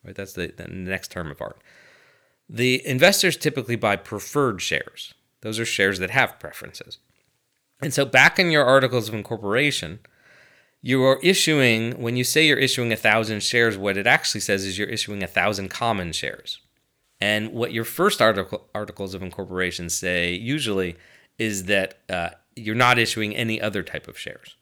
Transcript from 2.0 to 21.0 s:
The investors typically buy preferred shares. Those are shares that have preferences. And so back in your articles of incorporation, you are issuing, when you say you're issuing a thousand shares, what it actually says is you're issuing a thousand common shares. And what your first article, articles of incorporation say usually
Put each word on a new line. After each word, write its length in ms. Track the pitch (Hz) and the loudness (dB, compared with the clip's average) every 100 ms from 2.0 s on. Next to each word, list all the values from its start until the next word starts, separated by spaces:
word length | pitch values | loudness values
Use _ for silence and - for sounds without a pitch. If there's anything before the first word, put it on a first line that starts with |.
| _ _ _ _ _ | _ _ _ _ _
The 360 | 110 127 127 - | 0 2 2 0
investors 520 | 127 175 196 185 - | 4 4 6 2 0
typically 400 | 156 147 110 117 | -2 -4 -4 0
buy 180 | 110 98 | 0 0
preferred 640 | - 104 - 147 135 95 | -4 -10 -4 0 0 0
shares. 520 | - 76 - - - _ _ _ | -2 -4 -4 -16 -20 _ _ _
Those 200 | 110 110 | -8 -6
are 60 | 113 | -4
shares 340 | - 98 92 | 2 2 2
that 100 | 92 | -2
have 300 | 127 123 - | 0 0 -2
preferences. 580 | - - - - - - _ _ _ _ _ _ _ _ | -16 -16 -18 -18 -20 -20 _ _ _ _ _ _ _ _
And 120 | 135 | -4
so 100 | 135 | -2
back 340 | 135 127 143 - | 4 6 6 6
in 140 | 180 | 4
your 140 | 151 127 | 4 6
articles 420 | 135 127 123 107 | 6 6 0 -2
of 80 | 107 | -8
incorporation, 840 | 101 110 101 113 147 135 80 101 _ _ _ - _ _ _ _ | -6 -6 -2 0 0 -2 -8 -12 _ _ _ -20 _ _ _ _
you 220 | 123 131 | -2 4
are 160 | 127 131 | 4 4
issuing, 760 | 175 190 - 151 127 113 113 - | 4 4 4 4 6 4 0 -4
when 160 | 117 123 | -4 -2
you 80 | 123 | 2
say 200 | 156 160 | 4 4
you're 120 | 139 | 4
issuing 340 | 131 131 120 | 2 0 -2
a 60 | 110 | 2
thousand 460 | 110 110 110 107 | 2 2 0 -4
shares, 340 | - 123 117 98 | 0 2 2 2
what 180 | 101 98 | -2 0
it 120 | 104 | 2
actually 340 | 151 - 107 | 2 2 -4
says 240 | - 98 95 | -2 -2 -2
is 120 | 92 | -6
you're 120 | 104 | -6
issuing 340 | - - 101 | -6 -6 -6
a 40 | 90 | -4
thousand 420 | - 92 98 95 | 0 0 -2 -8
common 420 | - 117 104 85 | -4 -2 -2 -4
shares. 480 | 80 64 50 - - _ _ _ _ _ _ | -6 -8 -10 -16 -18 _ _ _ _ _ _
And 340 | 101 107 110 | 0 0 -2
what 180 | 117 117 | -4 -4
your 120 | 113 113 | -4 -6
first 340 | - 196 - | 0 0 4
article, 460 | 110 98 95 104 _ | 4 4 -4 -8 _
articles 400 | 107 104 - 98 | -10 -10 -10 -10
of 80 | 95 | -8
incorporation 680 | 90 92 95 92 90 87 85 | -10 -10 -8 -4 -4 -4 -6
say 440 | - 90 90 87 | -4 0 0 0
usually 640 | 90 117 151 123 98 90 85 | -2 -4 -4 -2 -2 -2 -6